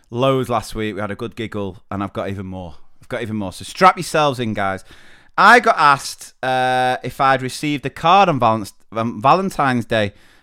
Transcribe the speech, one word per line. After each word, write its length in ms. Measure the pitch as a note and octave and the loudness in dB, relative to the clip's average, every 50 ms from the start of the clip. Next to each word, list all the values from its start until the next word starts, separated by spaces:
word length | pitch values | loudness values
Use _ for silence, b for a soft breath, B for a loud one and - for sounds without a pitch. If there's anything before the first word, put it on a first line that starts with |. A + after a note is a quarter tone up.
| b b | b b
loads 380 | - A#2 B2+ C3+ C3+ C3 B2+ A2 | -4 -2 0 2 2 0 0 -2
last 240 | A#2+ A2 G#2 - - | -2 -4 -4 -6 -6
week, 200 | A2 A2 G#2+ G2+ | -6 -6 -4 -4
we 60 | F2+ | -6
had 100 | G#2 G2+ | -6 -8
a 60 | G2+ | -8
good 180 | - A#2 G#2 - | -8 -10 -10 -8
giggle, 480 | - A2+ G#2 - G#2 G2+ G2 F2+ - - _ | -10 -10 -8 -8 -8 -8 -8 -10 -12 -12 _
and 140 | G2 G2 G2+ | -6 -6 -6
I've 80 | F#2+ - | -6 -6
got 160 | A#2 G2 F#2+ | -6 -6 -6
even 180 | G2 F#2+ G2 | -6 -8 -10
more. 300 | F#2+ F#2+ F#2 F#2 F2 - - - - - - | -10 -12 -12 -12 -14 -16 -16 -18 -20 -20 -20
I've 80 | - - | -14 -10
got 140 | - A#2 A#2+ | -8 -8 -6
even 140 | G#2+ A2 | -6 -6
more, 160 | A2 G2+ F#2 F2 | -6 -6 -6 -8
so 120 | - G2 | -10 -14
strap 320 | - - - F#3 F#3 - | -14 -2 2 4 4 4
yourselves 420 | F#3+ E3 - - D#3+ D3+ D3 C3 A#2 | 2 -2 -4 -2 0 0 0 0 -2
in, 140 | B2 A2 G#2+ | -4 -4 -4
guys. 300 | G#2+ G2+ G2 F#2+ F#2+ B B B B B B B B B B B | -4 -4 -4 -4 -6 B B B B B B B B B B B
I 240 | - F3 G3+ A#3 B3 | 4 6 8 8 8
got 160 | - A3+ - - | 6 4 2 4
asked, 560 | D#3+ D3 C#3 C3 - - - - - - - _ - | 4 4 4 4 0 -6 -14 -14 -16 -20 -12 _ -4
uh, 540 | B2+ C3 B2+ B2+ B2+ B2+ B2+ B2+ B2+ B2+ - - | -2 0 0 0 0 0 0 0 0 0 -2 -4
if 180 | B2+ - - C#3+ | -8 -4 0 2
I'd 200 | C3+ C3+ C3 B2+ | 2 2 2 0
received 440 | B2+ - - - D3+ D3 C#3 - | -6 -8 -6 -4 -4 -4 -4 -6
a 40 | C#3 | -8
card 380 | - - - E3 F3+ G3 G3+ F3+ | -8 -2 2 4 6 6 6 4
on 100 | D#3 C3 | 2 2
Valent-, 340 | A#2+ A2+ A2 A2 G2 - - _ _ _ - | 2 2 2 0 -2 -8 -14 _ _ _ -6
um, 280 | A2 A2+ A#2+ - G#2 G#2+ | -4 -4 -4 -4 0 2
Valentine's 640 | C3+ D#3 F3+ F#3+ F#3+ - - D3 C3+ B2+ A#2+ A2+ | 4 4 4 2 -2 -2 -2 0 0 0 -2 -2
Day. 260 | - A#2+ A2 G#2+ G2+ b b b b b b | 0 0 0 0 -2 b b b b b b